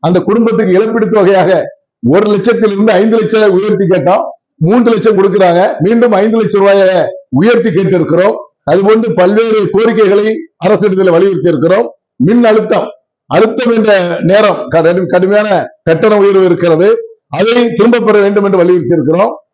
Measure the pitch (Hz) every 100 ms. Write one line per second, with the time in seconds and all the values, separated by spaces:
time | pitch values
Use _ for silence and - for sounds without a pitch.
0 | 156 180 170 226 226 214 202 185 220 226
1 | 208 214 190 196 175 175 113 - _ _
2 | 117 170 214 208 196 202 208 196 220 185
3 | 220 226 - 220 214 185 214 190 190 180
4 | 160 196 - - _ _ 160 233 233 220
5 | 220 196 190 196 185 170 202 - 170 233
6 | 240 202 214 220 208 196 196 196 190 185
7 | - - _ 127 214 240 220 170 185 196
8 | 240 165 196 - - _ - 175 196 220
9 | 226 170 180 208 226 220 190 190 233 220
10 | 202 202 214 220 - _ 175 208 202 185
11 | 185 170 196 175 160 151 165 190 240 -
12 | _ _ 143 240 233 214 180 208 - -
13 | _ _ _ 151 220 - 240 226 214 196
14 | 175 165 160 202 214 165 - 160 160 180
15 | 175 180 185 208 214 185 120 _ - 160
16 | 220 208 196 190 185 170 170 160 196 233
17 | - - _ 147 208 240 233 233 226 240
18 | 214 214 196 208 202 190 170 180 165 170
19 | 143 165 226 427 _